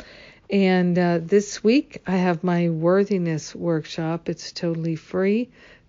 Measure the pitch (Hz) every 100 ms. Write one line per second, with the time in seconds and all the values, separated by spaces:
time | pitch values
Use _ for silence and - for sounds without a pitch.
0 | - - - - - 202 190 185 180 175
1 | 175 170 165 202 202 - 208 262 302 -
2 | - 185 180 170 180 175 170 160 165 190
3 | 202 202 170 156 - - 175 160 151 -
4 | 160 165 - 160 - - 175 165 165 160
5 | - 185 190 214 240 _ - -